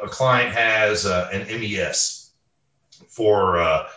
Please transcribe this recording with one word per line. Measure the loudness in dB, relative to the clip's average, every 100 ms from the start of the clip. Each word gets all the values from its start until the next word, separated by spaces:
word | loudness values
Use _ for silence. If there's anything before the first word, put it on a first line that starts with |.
a | -10
client | 0 2 2 2
has, | 0 0 2 2 0 0
uh, | -2 -2
an | -6 -6
M | -8
E | -6 -4
S | -4 -2 -4 -6 -18 _ _ _ _ _ _ -20 -14
for, | -2 2 4 4 2
uh, | 2 0 -2